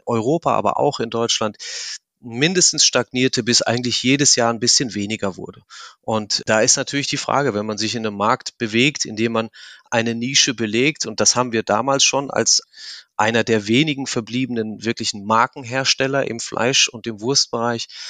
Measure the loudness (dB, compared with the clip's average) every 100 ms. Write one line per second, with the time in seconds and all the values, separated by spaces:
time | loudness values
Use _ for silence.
0 | -2 0 2 0 2 2 2 2 0 0
1 | -4 -2 -2 0 -2 -6 -10 -10 -10 -12
2 | -16 _ -10 0 0 4 2 4 2 2
3 | 0 0 2 2 0 0 2 0 -2 0
4 | 2 4 4 4 2 2 2 2 0 -2
5 | -4 -2 -4 -4 -10 -16 _ -20 -20 -12
6 | -4 -2 -2 -2 2 4 4 2 0 -4
7 | -2 -4 0 0 2 0 -4 -4 -4 -4
8 | -4 0 0 0 -2 -8 0 2 2 2
9 | -6 -2 0 0 -4 -8 -20 -20 _ -2
10 | 0 -2 0 2 0 0 -2 2 0 0
11 | -6 0 2 2 0 -2 0 0 2 2
12 | 2 2 -2 0 2 0 -2 -12 -18 -18
13 | -12 -2 2 2 2 0 2 2 2 -2
14 | -4 -6 -4 -4 -2 -2 -4 -4 -4 -4
15 | -4 -6 0 2 2 0 -6 -4 0 0
16 | 0 0 -2 -4 -6 -2 0 2 0 -2
17 | -10 -6 -2 0 0 -2 -2 -2 -6 -12
18 | -16